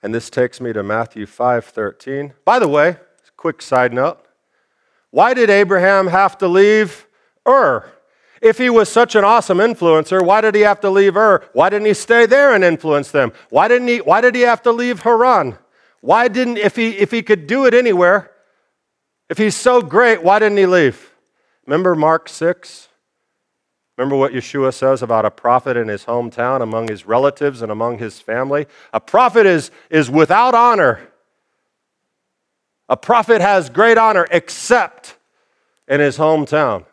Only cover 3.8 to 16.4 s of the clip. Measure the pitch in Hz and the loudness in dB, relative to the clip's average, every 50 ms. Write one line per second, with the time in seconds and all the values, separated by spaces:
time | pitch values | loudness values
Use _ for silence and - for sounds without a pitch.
3.8 | 123 123 117 123 131 160 - _ _ _ _ _ _ _ _ _ _ _ _ _ | 0 0 -2 -4 -4 -4 -6 _ _ _ _ _ _ _ _ _ _ _ _ _
4.8 | _ _ _ _ _ _ - - 180 240 262 247 240 208 202 202 208 175 196 185 | _ _ _ _ _ _ 0 0 2 2 2 0 2 2 4 2 2 2 0 0
5.8 | 175 190 196 196 190 185 170 190 196 185 - - 196 180 175 185 196 208 214 214 | 2 2 2 2 0 0 0 0 0 0 -2 -2 -4 0 2 4 4 4 4 2
6.8 | 214 175 147 - _ _ _ _ _ _ _ _ _ - 262 277 240 151 127 110 | 0 -2 -6 -18 _ _ _ _ _ _ _ _ _ 2 2 2 2 2 0 -4
7.8 | - - _ _ _ _ _ _ _ _ _ _ - 226 220 - 254 254 240 226 | -6 -12 _ _ _ _ _ _ _ _ _ _ 2 2 2 2 0 2 2 2
8.8 | 214 - - 233 240 233 - 220 196 202 226 233 - - 185 175 208 233 226 - | 2 2 2 0 0 2 2 2 2 4 2 2 2 0 -2 0 0 -2 -2 -2
9.8 | 175 170 160 156 151 - 185 190 185 175 196 214 220 220 202 208 208 208 202 202 | 0 2 2 2 0 0 -2 -2 2 2 2 2 2 0 2 2 2 2 2 0
10.8 | - 202 190 196 196 196 175 196 220 214 196 156 - _ _ 120 156 190 202 208 | -2 -2 2 2 2 2 2 2 2 2 2 2 0 _ _ 0 0 0 0 -2
11.8 | 214 214 202 - - - 233 233 233 220 240 277 285 277 240 208 185 175 165 151 | -2 -2 -2 -2 0 0 2 2 4 4 4 4 4 4 2 4 2 0 0 0
12.8 | - 160 147 143 143 - - 151 131 117 - - _ _ - 139 175 226 240 247 | -2 -2 -2 -2 -2 -2 -2 -2 -2 -2 -4 -12 _ _ 0 0 2 2 2 0
13.8 | 247 247 240 240 - - 175 208 233 247 233 247 240 240 233 220 _ 240 233 233 | 0 -2 -4 -2 0 0 2 2 2 2 2 2 2 2 0 0 _ -2 -2 0
14.8 | 247 247 247 180 - 226 240 220 240 254 247 196 156 127 113 - _ _ _ _ | -2 -4 -4 -4 0 0 2 2 2 2 2 0 0 -2 -8 -12 _ _ _ _
15.8 | _ _ _ _ - 120 175 220 240 247 196 247 | _ _ _ _ -2 0 0 2 2 0 -2 -2